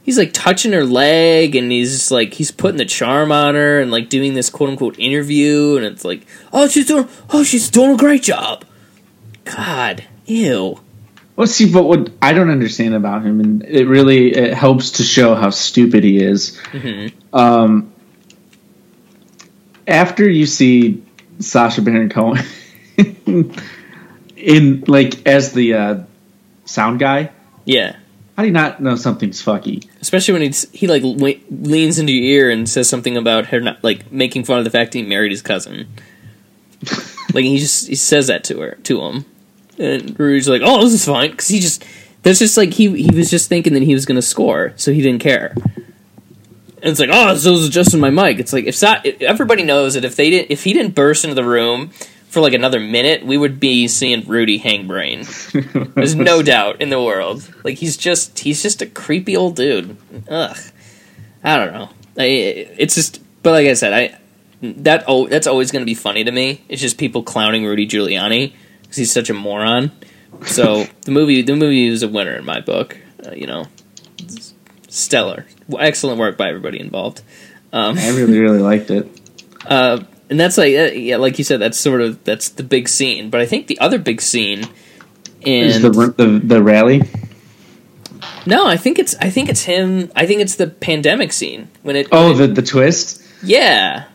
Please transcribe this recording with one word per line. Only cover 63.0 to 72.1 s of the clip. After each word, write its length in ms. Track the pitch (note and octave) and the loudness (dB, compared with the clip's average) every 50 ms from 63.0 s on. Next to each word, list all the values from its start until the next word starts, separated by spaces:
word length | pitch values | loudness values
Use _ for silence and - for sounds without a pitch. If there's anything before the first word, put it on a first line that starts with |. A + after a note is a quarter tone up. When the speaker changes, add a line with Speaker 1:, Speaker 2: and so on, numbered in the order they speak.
| D#3 - - - _ _ _ _ - | -4 -6 -8 -16 _ _ _ _ 0
Speaker 1:
but 80 | E3 | 2
like 160 | E3 D#3+ C#3+ | 4 4 4
I 60 | C#3 B2+ | 4 2
said, 180 | - - G#2 | 2 0 0
I, 260 | G2+ A#2 B2 - - - _ _ _ _ _ _ _ _ | 0 0 -2 -2 -6 -16 _ _ _ _ _ _ _ _
that, 420 | B2+ A#2 - - C#3+ D#3 D#3 E3 - | -12 -12 -12 -2 2 2 2 2 2
oh, 200 | - C3+ B2+ C3 | 0 0 0 2
that's 180 | - C3+ D#3 D#3 | 0 -2 -2 0
always 240 | C#3 C3+ C3 C3 B2+ | 0 0 0 -2 -2
gonna 140 | C#3 C3+ B2 | -4 -6 -4
be 80 | A2+ A2+ | -6 -6
funny 300 | - - G#2 G2+ A2 A2 | -6 -6 -6 -4 -2 -4
to 80 | A#2+ | -2
me. 320 | A#2+ B2+ C3 C3 D3 - _ - | -2 -2 -4 -4 -6 -10 _ -14
It's 120 | - B2 | -10 -6
just 160 | C3+ A#2+ A2+ | -6 -6 -4
people 240 | - D3+ A#2 - A#2+ | -4 -6 -6 -6 -6
clowning 440 | A#2 - - A#2 G#2+ G#2+ A2 A2 A2 | -8 -6 -4 -2 -2 0 -2 -2 -2
Rudy 200 | G#2 G#2 G#2 G#2 | -2 -2 -2 -2
Giuliani 680 | G#2+ G#2+ G#2 G#2 E2+ G2 F#2 F#2+ G#2+ A2+ A#2+ C3+ C#3 - _ - _ _ _ _ | -2 -2 -4 -2 -2 -4 -4 -2 -2 -2 -2 -4 -6 -10 _ -20 _ _ _ _
'cause 100 | _ - | _ -8
he's 160 | - B2 A2+ | -6 -4 -2
such 180 | - B2 A#2 - | -2 -2 -2 -4
a 40 | A2 | -8
moron. 580 | G2+ G2+ G2+ G2+ G#2 G#2+ A2 A#2 B2 C3+ D3+ - _ - - _ _ _ _ - - - | -8 -6 -8 -6 -4 -2 0 0 0 -2 -4 -8 _ -20 -20 _ _ _ _ -20 -16 -10
So 400 | - - B2+ A#2+ A2 G#2+ G#2+ G2+ - _ | -6 -2 0 2 2 2 0 -2 -6 _
Speaker 2:
<laughs> 60 | _ | _
Speaker 1:
the 100 | - - | -8 -2
movie, 300 | C3+ D3 D#3 D3 C#3 B2+ B2 | 2 2 4 4 2 2 2
the 120 | C3 C#3+ | 0 0
movie 300 | D3 D#3 D3 C#3 C3 A#2+ | 0 0 2 2 2 2
is 140 | A#2 A#2 A2+ | 0 0 -2
a 60 | A#2 | -4
winner 260 | G#2 | -4